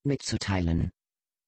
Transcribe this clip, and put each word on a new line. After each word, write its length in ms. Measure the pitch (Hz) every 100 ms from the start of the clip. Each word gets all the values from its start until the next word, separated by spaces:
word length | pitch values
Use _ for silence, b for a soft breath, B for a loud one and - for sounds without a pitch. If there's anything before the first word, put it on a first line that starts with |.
| 139
mitzuteilen. 840 | 135 - 110 - 95 85 82 - - _ _ _ _